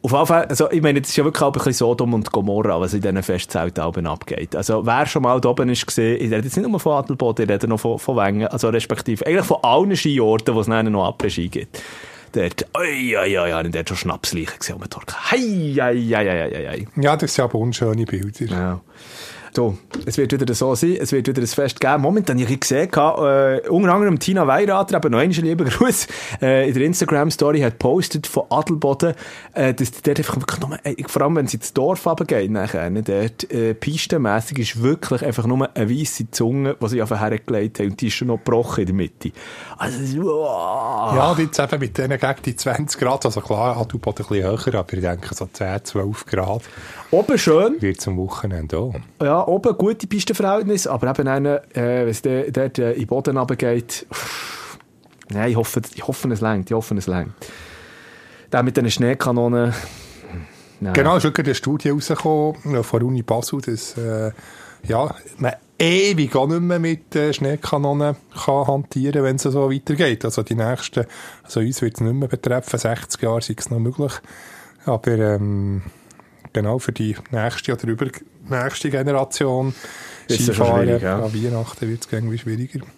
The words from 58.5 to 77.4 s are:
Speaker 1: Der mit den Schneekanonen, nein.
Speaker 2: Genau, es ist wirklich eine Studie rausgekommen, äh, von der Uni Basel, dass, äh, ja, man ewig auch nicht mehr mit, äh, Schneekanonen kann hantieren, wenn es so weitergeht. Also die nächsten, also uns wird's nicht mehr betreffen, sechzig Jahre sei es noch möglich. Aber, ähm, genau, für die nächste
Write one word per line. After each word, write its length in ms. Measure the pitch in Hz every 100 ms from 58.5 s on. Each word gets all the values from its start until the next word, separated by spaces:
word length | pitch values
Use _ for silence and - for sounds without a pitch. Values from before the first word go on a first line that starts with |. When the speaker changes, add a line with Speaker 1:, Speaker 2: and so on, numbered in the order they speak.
Speaker 1:
Der 100 | 123
mit 140 | 127 120
den 140 | 120
Schneekanonen, 800 | - 123 123 131 120 120 120 120 113 - - - - - 87 76 - - -
nein. 120 | 101
Speaker 2:
Genau, 200 | 92 143
es 60 | 180
ist 60 |
wirklich 220 | 156 156 143
eine 60 |
Studie 360 | 127 - 151 147
rausgekommen, 840 | 147 - 151 160 156 151 156 147
äh, 80 | 131
von 180 | 113 117
der 80 | 123
Uni 140 | 127
Basel, 380 | 113 117 - 143
dass, 360 | 127 110 - -
äh, 340 | 117 110 110 - - - - -
ja, 300 | - 113 147 - - -
man 140 | 123 - _ -
ewig 560 | 165 180 202 170 139 131
auch 100 | 139
nicht 140 | 170
mehr 160 | 175 175
mit, 360 | 165 160 _ 156
äh, 160 | 151
Schneekanonen 840 | 139 139 151 - 147 143 143 147 143 _ -
kann 220 | - 139 135
hantieren, 560 | 139 - 131 139 147
wenn 120 | 135 135
es 60 |
so 280 | 143 139 135
weitergeht. 540 | 135 - 147 156 110
Also 180 | 117 113
die 120 | 107
nächsten, 500 | 117 113 127 - - 113 - - -
also 180 | - 117
uns 200 | 113 131
wird's 180 | 117 -
nicht 120 | 113
mehr 140 | 131 135
betreffen, 500 | 120 127 123 - 117
sechzig 440 | 113 117 - -
Jahre 200 | 117 117
sei 120 | - 113
es 120 | -
noch 80 | 117
möglich. 340 | 117 131 143 - - - - - - _ -
Aber, 240 | 113 -
ähm, 720 | 113 107 104 101 101 98 98 92 - - - _ _ -
genau, 240 | 110 104 127
für 140 | -
die 220 | 120 110 104 -
nächste 440 | 117